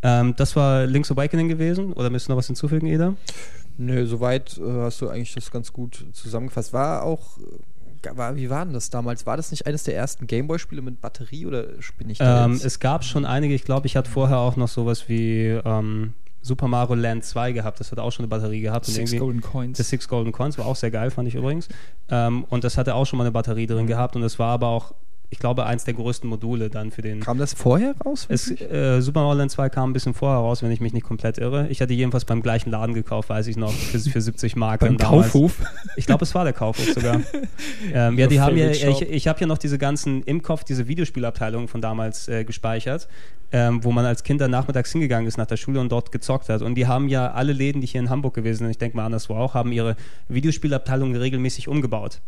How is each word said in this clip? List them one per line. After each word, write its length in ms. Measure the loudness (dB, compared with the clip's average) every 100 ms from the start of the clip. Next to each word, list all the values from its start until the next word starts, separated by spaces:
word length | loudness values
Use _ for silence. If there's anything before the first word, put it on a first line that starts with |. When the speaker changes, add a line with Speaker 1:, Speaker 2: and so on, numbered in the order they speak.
Speaker 1:
Ähm, 320 | 4 4 4 2
das 200 | 2 4
war 300 | 4 4 2
Link's 240 | 2 2
Awakening 380 | 0 0 2 0
gewesen. 440 | 0 0 0 -2
Oder 180 | -2 -2
möchtest 180 | -2 0
du 40 |
noch 60 | 0
was 80 | 0
hinzufügen, 400 | -2 0 0 2
Eda? 280 | 2 2 0 -4 -6 -6 -6 -6 -4
Speaker 2:
Nö, 280 | 0 0 0
soweit, 520 | 0 0 0 -2 -4
äh, 40 | -4 -2
hast 180 | -2 -2
du 80 | -4
eigentlich 260 | -4 -4
das 160 | -4 -4
ganz 220 | -4 -4
gut 320 | -4 -4 -4 -6
zusammengefasst. 600 | -6 -4 -4 -2 -4 -2
War 300 | 0 0 0
auch, 360 | -2 -2 -4 -6
äh, 800 | -6 -6 -6 -6 -6 -6 -6 -4
war, 200 | -4 -2
wie 140 | -2
war 140 | -2
denn 100 | -2
das 160 | -4 -2
damals? 360 | -2 -2 -2 -2
War 100 | -2
das 140 | -2
nicht 160 | -4 -2
eines 180 | -2
der 100 | -2 -2
ersten 300 | -2 -4 -2
Gameboy-Spiele 560 | -2 0 -2 -4 -6
mit 180 | -6 -6
Batterie 460 | -6 -6 -6 -6 -4
oder 340 | -4 -4 -6
spinne 320 | -6 -6 -4
ich 60 | 4
da 260 | 6 6 6
Speaker 1:
Ähm, 60 |
Speaker 2:
jetzt? 100 | 4
Speaker 1:
es 160 | 0 0
gab 240 | 0 0
schon 200 | 0 0
einige. 300 | 0 0 2
Ich 100 | 0
glaub, 200 | 2 0
ich 120 | 2 0
hatte 140 | 0
vorher 280 | 2 2 4
auch 180 | 2 2
noch 120 | 0
sowas 400 | 0 0 0 0
wie, 500 | 0 2 2 2 0
ähm, 500 | 0 0 0 -2 -2 -4 -6 -6
Super 260 | -2 0 2
Mario 260 | 2 2
Land 300 | 2 0 -2
zwei 280 | -2 -2 -2
gehabt. 280 | -2 -4 -4
Das 120 | -4
hat 60 | -4
auch 120 | -4
schon 140 | -2
eine 40 | -2
Batterie 340 | -2 -2 -2
gehabt. 260 | -2 -2 -2
Und 60 |
Speaker 3:
Six 180 | -2 0
Speaker 1:
irgendwie 60 | 0
Speaker 3:
Golden 220 | 0 0
Coins. 340 | -2 -2 -2 -2
Speaker 1:
The 80 |
Six 240 | 0 0 0
Golden 240 | 0 0
Coins 240 | -2 -2 -2
war 80 |
auch 120 | -2 -2
sehr 140 | -2
geil, 200 | 0 -2
fand 180 | -2 -2
ich 60 |
übrigens. 340 | 0 -2 -2 -4 -6 -6 -6 -2
Ähm, 360 | 2 2 0 0
und 160 | 0
das 140 | 2 2
hatte 160 | 2
auch 100 | 2
schon 140 | 0 2
mal 60 |
eine 80 | 0
Batterie 340 | 0 0 -2 0
drin 160 | 0
Speaker 3:
Mhm. 40 | 0
Speaker 1:
gehabt. 280 | 0 0 0
Und 60 |
das 160 | -2 0
war 100 | 0
aber 200 | 2 2
auch, 260 | 0 -2 -6 -6 -6 -6
ich 60 | -2
glaube, 260 | 0 0 0
eins 180 | -2
der 100 | -2
größten 340 | -2 -2 -2 -2
Module 420 | -4 -2 -2 -2
dann 200 | -2 -4
für 120 | -4
den 180 | -4 -4
Speaker 2:
Kam 180 | -2 0
das 140 | 0
vorher 400 | 2 4 6 4 0
raus, 220 | -2 -4 -2
Speaker 1:
Es, 220 | -2 -2
Speaker 2:
wirklich? 180 | -4 -4
Speaker 1:
äh, 280 | 0 2 4
Super 200 | 2 2
Mario 160 | 2 2
Land 120 | 2
zwei 160 | 0 0
kam 220 | 0 0
ein 20 |
bisschen 200 | 0 -2
vorher 240 | 0 2 2
raus, 240 | 2 0
wenn 100 | 0
ich 80 | 0
mich 120 | 0
nicht 100 | -2
komplett 320 | -2 -2 -2 -2
irre. 300 | -2 0 -2
Ich 120 | 0
hatte 100 | 0
jedenfalls 320 | 2 2 0
beim 180 | 2 0
gleichen 280 | 2 0 0
Laden 240 | -2 -2 -2
gekauft, 320 | -2 -2 -2
weiß 180 | -2 -2
ich 100 | -2
noch, 120 | -2
für, 300 | -2 -2 0
für 200 | 0 0
siebzig 340 | -2 0 -2 0
Mark 240 | 0 4
Speaker 3:
Beim 160 | 4 6
Speaker 1:
dann 120 | 6
damals. 160 | 8 8
Speaker 3:
Kaufhof? 300 | 6 4 4 -2 -2 -6 -4
Speaker 1:
Ich 100 | 2
glaub, 140 | 4
es 120 | 4
war 80 | 0
der 100 | 0
Kaufhof 400 | 0 -2 0 0
sogar. 260 | 2 2 2 0
Speaker 3:
<laughs> 40 | -4 -4 -6 -6 -4 0
Speaker 1:
Ähm, 260 | 4 4 6
ja, 60 |
Speaker 3:
Your 40 | 6
Speaker 1:
die 100 | 8
haben 160 | 6 6
ja, 120 | 4
Speaker 3:
favorite 240 | 4 4
shop? 100 | 2
Speaker 1:
ich, 80 | 2
ich 180 | 0 0
hab 120 | 2
ja 60 | 0
noch 100 | 0
diese 200 | 0 0
ganzen, 440 | 0 0 0 -2
im 180 | 0 -2
Kopf 220 | 0 -2
diese 220 | 0 -2 0
Videospielabteilungen 800 | 0 -2 -2 -2 -2 -2 -2 -4
von 120 | -4
damals, 480 | -2 -2 -2 -4 -2
äh, 160 | -2
gespeichert, 640 | -2 -2 -2 -2 -2 -4 -4 -6 -6 -6 0
ähm, 300 | 2 4 2
wo 80 | 2
man 140 | 2
als 180 | 2 0
Kind 180 | 0 0
dann 100 | 2
nachmittags 420 | 2 0 0 0
hingegangen 340 | 0 2 2 0
ist 120 | -2
nach 80 | -2
der 100 | -2
Schule 240 | 0 0
und 100 | 0
dort 220 | 0 0
gezockt 360 | -4 0 -2 0
hat. 100 | 0
Und 140 | 0
die 120 | 2 2
haben 220 | 2 2
ja 220 | 2 0
alle 200 | 0 0
Läden, 280 | 2 0 0
die 60 | 0
hier 140 | 0
in 100 | 0
Hamburg 240 | 2 0
gewesen 240 | 0 0 0
sind, 120 | 0
ich 80 | -2
denk 160 | -2
mal 120 | -2 -2
anderswo 280 | -2 -2
auch, 200 | -2 0
haben 180 | 0 0
ihre 240 | 2 0 0 -4 -6 -2
Videospielabteilungen 880 | 0 2 2 0 0 0 0 2 0
regelmäßig 520 | 0 0 0 -2 0
umgebaut. 520 | 0 0 -2 -4 -6